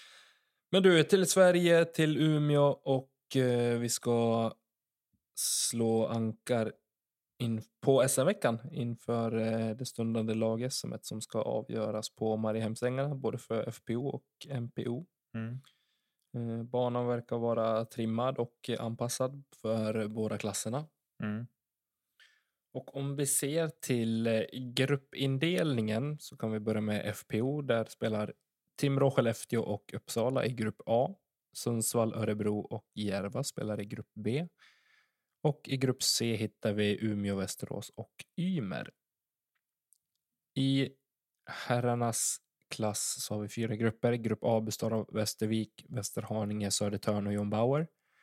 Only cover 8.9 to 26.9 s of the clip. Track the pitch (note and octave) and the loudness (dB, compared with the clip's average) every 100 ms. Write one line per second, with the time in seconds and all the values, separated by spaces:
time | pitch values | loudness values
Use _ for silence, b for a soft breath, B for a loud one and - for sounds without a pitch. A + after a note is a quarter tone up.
8.9 | A#2 - A#2 A2+ A2+ A2+ A2+ A2+ A2+ B2 | -4 -2 -2 0 0 -2 -2 -2 -4 -8
9.9 | - A2+ A2+ A2 A2 A2+ A2+ B2+ - A#2 | -4 -2 0 0 0 0 0 -4 -6 -6
10.9 | A#2 - A2 - A2 A2+ A#2+ - A#2 G#2+ | -10 -10 -10 -6 -4 -2 -4 -4 -4 -4
11.9 | A2 - - A2 A2 A2 A2 A2 A2+ B2 | -4 -8 -4 -2 0 0 -2 -2 -2 -2
12.9 | C3 C#3+ C#3 A#2 A#2 - A2+ - - - | -2 -4 -2 -4 -4 -4 -4 -2 -6 -4
13.9 | A#2 C#3 C#3+ - _ D3+ C3 A#2+ - A#2+ | -4 -4 -6 -12 _ -8 -6 -6 -6 -4
14.9 | B2 F3+ _ _ A2+ A2+ C3 b b b | -6 -8 _ _ -10 -8 -10 b b b
15.9 | b b _ _ A#2+ A#2 A2+ A#2 B2 B2 | b b _ _ -8 -6 -6 -4 -2 0
16.9 | B2 A#2+ A#2+ - A#2+ A#2 A2+ A2+ A2+ A2+ | 0 0 -2 -2 -2 0 2 2 0 -2
17.9 | - A2+ A2+ B2+ B2+ A#2 _ - A2+ A#2 | -4 -2 0 -2 -2 -6 _ -6 -4 -4
18.9 | A#2 A#2+ - C3 C#3 - - A2 A2+ G#2+ | -4 -4 -2 -4 -4 -18 -8 -2 0 0
19.9 | A2 G#2 A2 G#2+ G#2 G#2+ G2 A2+ C3 D#3 | 0 -2 -2 -2 -2 -4 -4 -4 -6 -8
20.9 | _ _ - G#2+ G#2+ A#2+ _ _ _ _ | _ _ -8 -6 -6 -8 _ _ _ _
21.9 | _ _ _ b b b b _ C3 - | _ _ _ b b b b _ -12 -8
22.9 | C#3 C#3 C#3 C#3 - C#3 D#3+ D#3+ - - | -6 -4 -2 -2 0 0 0 -2 -4 -2
23.9 | A#2+ A2+ A2+ A2+ A2 - B2+ B2 B2+ C3+ | 0 2 2 2 2 0 -6 -4 0 0
24.9 | C#3 - - C3+ C3+ E3 F#3 D#3+ A#2 G#2+ | 0 -4 -4 -2 0 0 2 2 0 0
25.9 | A2+ C#3+ D3+ - - A2 A2 G#2+ G#2+ G#2+ | -2 -2 -6 -12 -6 -4 -2 -2 0 0